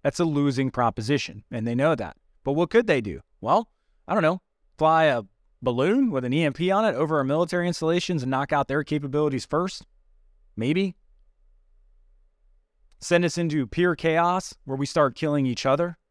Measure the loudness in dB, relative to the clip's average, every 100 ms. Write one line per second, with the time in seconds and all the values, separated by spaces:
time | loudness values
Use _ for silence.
0 | -4 0 0 2 0 0 -2 0 0 0
1 | -2 -2 -2 -12 _ -6 -2 2 2 0
2 | -4 -12 _ _ -4 -2 2 2 2 0
3 | 0 -10 _ _ 0 0 0 _ _ _
4 | -4 0 2 0 _ _ _ 0 4 6
5 | 4 2 -4 _ _ _ -2 0 2 2
6 | 2 0 0 0 0 0 0 2 2 0
7 | 0 0 0 0 0 0 -2 -2 0 0
8 | 0 -4 -2 -4 0 -2 0 -2 -2 -4
9 | -2 -2 0 -2 -2 -4 -4 -8 -20 _
10 | _ _ _ _ _ -6 -2 0 -2 -6
11 | _ _ _ _ _ _ _ _ _ _
12 | _ _ _ _ _ _ _ _ _ _
13 | 0 2 2 0 -2 -2 -2 0 0 2
14 | 0 2 0 -2 -6 -16 -10 -6 -2 2
15 | 2 0 -2 0 0 -2 0 0 -2 -8
16 | _